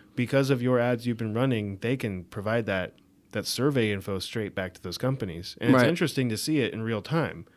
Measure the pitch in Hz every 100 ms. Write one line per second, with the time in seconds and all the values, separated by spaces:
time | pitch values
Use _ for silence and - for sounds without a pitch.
0 | - - 117 139 135 127 123 123 120 120
1 | 120 117 110 110 131 113 104 95 117 135
2 | 117 95 85 104 101 117 107 95 90 -
3 | _ _ _ 110 98 - 139 135 110 101
4 | 92 95 - 117 101 - 92 - 92 87
5 | 127 135 98 82 - - - 131 120 175
6 | 160 - 127 110 - 156 117 107 113 110
7 | - 160 120 82 104